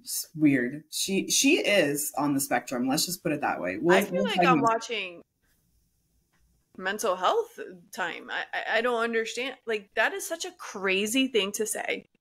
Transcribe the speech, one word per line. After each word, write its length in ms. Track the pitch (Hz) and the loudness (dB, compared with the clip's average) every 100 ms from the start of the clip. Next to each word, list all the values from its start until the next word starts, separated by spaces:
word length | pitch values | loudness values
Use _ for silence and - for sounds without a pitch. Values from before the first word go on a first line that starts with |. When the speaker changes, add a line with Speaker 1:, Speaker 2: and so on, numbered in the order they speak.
Speaker 1:
It's 280 | - - - | -10 -8 -8
weird. 500 | 156 151 135 120 147 - | 2 4 6 2 -4 -8
She, 400 | - - 196 - | -6 -2 0 0
she 280 | - 269 349 | 2 4 4
is 540 | - 202 147 143 - - | 4 4 4 0 -2 -2
on 160 | 143 | 0
the 60 | 139 | 0
spectrum. 480 | - 123 - 127 127 | 0 -2 -2 -4 0
Let's 180 | 143 - | 0 -2
just 160 | 175 | -4
put 100 | 160 | -4
it 80 | 143 | -2
that 180 | 113 71 | -2 -2
way. 180 | 87 95 | -4 0
We'll, 160 | 156 190 | 4 4
Speaker 2:
I 60 | |
feel 140 | 196 190 | 4 0
Speaker 1:
we'll 80 | |
Speaker 2:
like 200 | 202 185 | 0 2
I'm 120 | 175 247 | 4 4
Speaker 1:
diagnose. 60 | |
Speaker 2:
watching 600 | 226 226 226 226 185 170 - _ _ _ _ _ _ _ _ _ _ _ _ _ _ - | 4 0 -2 -6 -8 -12 -20 _ _ _ _ _ _ _ _ _ _ _ _ _ _ -8
mental 380 | 185 208 214 180 | -4 -2 -2 0
health 420 | 185 440 440 - - 185 175 | 2 2 0 -6 -16 -16 -14
time. 380 | - 180 123 127 | -6 -6 -6 -8
I, 140 | 113 - | -6 -6
I, 260 | 180 - 214 | -6 -2 0
I 20 | |
don't 200 | 240 240 | 0 0
understand. 540 | 233 226 226 233 262 254 - | 0 -2 -2 -4 -8 -8 -6
Like, 240 | 220 196 | -6 -4
that 180 | - 233 | 0 0
is 140 | 392 - | -2 -8
such 180 | 330 | -8
a 60 | 359 - | -10 -12
crazy 680 | - 214 190 190 214 247 262 | -12 -4 0 0 0 0 2
thing 240 | 247 190 | 0 0
to 140 | 208 214 | -2 -4
say. 400 | - - - - _ | -4 -4 -6 -8 _